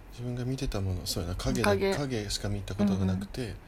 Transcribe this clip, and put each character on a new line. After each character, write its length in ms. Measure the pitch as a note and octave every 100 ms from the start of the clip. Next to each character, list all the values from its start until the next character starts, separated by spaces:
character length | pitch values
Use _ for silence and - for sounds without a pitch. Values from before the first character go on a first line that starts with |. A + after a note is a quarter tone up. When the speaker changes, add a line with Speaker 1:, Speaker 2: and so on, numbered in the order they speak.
| -
Speaker 1:
自 120 | -
分 100 | A#2+
が、 80 | B2
自 20 |
分 20 | B2
が 0 |
見 120 | C3+
て 100 | C3
た 140 | G#2+
も 140 | G2 F2+
の、 100 | -
そ 140 | -
う 40 |
や 60 | E2+
な。 60 | F#2
影 260 | C3 B2+
だ-、 80 | D#3
Speaker 2:
影。 240 | G3 G3
Speaker 1:
影 360 | F#3+ C#3 A#2 G2+
し 100 | -
か 100 | G#2
見 120 | G2+
た 120 | F#2+
こ 120 | F#2+ G#2
と 120 | F#2+
が 80 | F#2+
な 100 | F#2
く 120 | -
て、 140 | -
Speaker 2:
う 40 | A2+
ん 40 |
う 20 |
ん。 40 | -